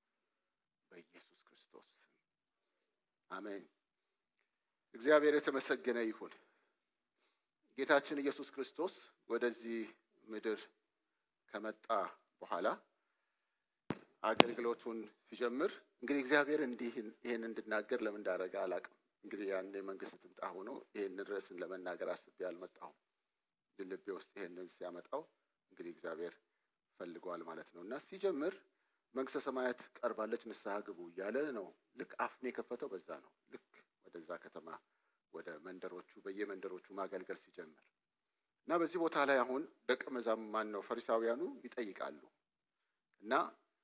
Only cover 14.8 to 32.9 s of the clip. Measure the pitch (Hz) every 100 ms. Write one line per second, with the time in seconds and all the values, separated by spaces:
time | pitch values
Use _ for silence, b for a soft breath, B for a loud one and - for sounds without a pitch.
14.8 | - 113 101 - _ 110 120 123 156 -
15.8 | - _ 120 143 127 147 143 151 135 120
16.8 | 123 120 107 - 123 117 117 110 110 107
17.8 | 107 123 110 104 98 90 92 98 95 90
18.8 | - - _ _ 104 104 98 95 95 98
19.8 | 98 95 95 90 92 - 98 90 101 -
20.8 | - 107 98 92 95 98 - 90 87 92
21.8 | 90 87 87 90 - - 92 85 90 -
22.8 | 82 - _ _ _ _ _ _ _ -
23.8 | 95 92 - 90 - - 90 87 90 -
24.8 | 90 87 - 139 160 _ _ _ _ -
25.8 | 87 82 87 80 87 - _ _ _ _
26.8 | _ - 90 85 90 85 82 80 78 85
27.8 | 90 131 - 190 196 151 156 - - _
28.8 | _ _ _ 120 131 147 139 131 127 120
29.8 | - - 123 107 107 113 113 104 110 101
30.8 | 104 87 87 85 98 117 151 120 90 -
31.8 | _ - - - 120 - 123 - - 80
32.8 | -